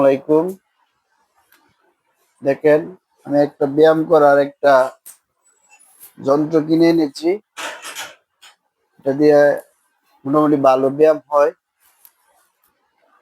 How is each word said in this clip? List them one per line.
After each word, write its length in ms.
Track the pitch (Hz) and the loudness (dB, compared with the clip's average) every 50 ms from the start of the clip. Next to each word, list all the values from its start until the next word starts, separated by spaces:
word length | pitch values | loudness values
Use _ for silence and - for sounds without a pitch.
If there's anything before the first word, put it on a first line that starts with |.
| 139 | 2
আলাইকুম। 420 | 135 135 131 - - 151 156 170 185 190 190 _ _ _ _ _ _ _ _ _ _ _ _ _ _ _ _ _ _ _ _ _ _ _ _ _ _ _ _ _ _ _ _ _ _ _ _ - | 2 0 0 -2 -2 -2 0 -2 -4 -8 -14 _ _ _ _ _ _ _ _ _ _ _ _ _ _ _ _ _ _ _ _ _ _ _ _ _ _ _ _ _ _ _ _ _ _ _ _ -4
দেখেন, 340 | 139 135 - - 151 147 156 170 180 185 - _ _ _ _ - | -4 -4 -2 0 0 0 0 0 -6 -16 -20 _ _ _ _ -10
আমি 120 | 139 143 147 147 | -4 -2 0 0
একটা 180 | 143 - - 151 135 139 | -2 -2 -4 -6 -4 0
ব্যায়াম 220 | 151 156 160 160 160 156 170 | 2 2 2 2 2 0 0
করার 280 | 170 151 147 143 143 143 143 | 2 4 4 4 4 2 0
একটা 280 | 143 - _ - 143 135 131 131 135 - _ _ - - _ _ _ _ _ _ _ _ _ _ _ _ _ _ _ _ _ - - _ - - | -2 -4 _ 0 2 2 2 2 -2 -6 _ _ -20 -20 _ _ _ _ _ _ _ _ _ _ _ _ _ _ _ _ _ -20 -20 _ -8 -4
যন্ত্র 300 | 135 139 151 151 151 165 156 147 | -2 0 0 0 0 -2 -2 -2
কিনে 200 | 156 160 160 165 170 165 | 0 0 2 2 2 2
এনেছি। 380 | 165 156 139 - - 156 170 196 214 - _ _ - - - - - - - - - - - - _ _ _ _ _ _ - _ _ _ _ _ _ _ _ _ _ | 0 -2 -4 -6 -6 -6 -4 -4 -6 -8 _ _ -16 -16 -16 -16 -16 -18 -20 -18 -18 -18 -18 -20 _ _ _ _ _ _ -20 _ _ _ _ _ _ _ _ _ _
এটা 140 | - 139 135 139 | -8 -6 -2 0
দিয়ে 180 | 151 151 147 147 147 143 - - - _ _ _ _ _ _ _ _ _ _ _ - | 2 4 4 4 4 2 0 -2 -8 _ _ _ _ _ _ _ _ _ _ _ -8
মোটামুটি 340 | 135 143 151 151 147 151 143 135 131 | -4 -2 0 0 0 0 0 0 -2
ভালো 180 | 131 131 135 131 139 143 | -2 0 -2 -2 -2 0
ব্যায়াম 200 | 156 156 151 151 - - | 0 0 0 -2 -4 -4
হয়। 220 | 147 147 143 160 - _ _ _ _ _ _ _ _ _ _ _ _ _ _ _ _ _ _ _ _ _ _ _ _ _ _ _ _ _ _ _ _ _ | -2 0 0 -2 -2 _ _ _ _ _ _ _ _ _ _ _ _ _ _ _ _ _ _ _ _ _ _ _ _ _ _ _ _ _ _ _ _ _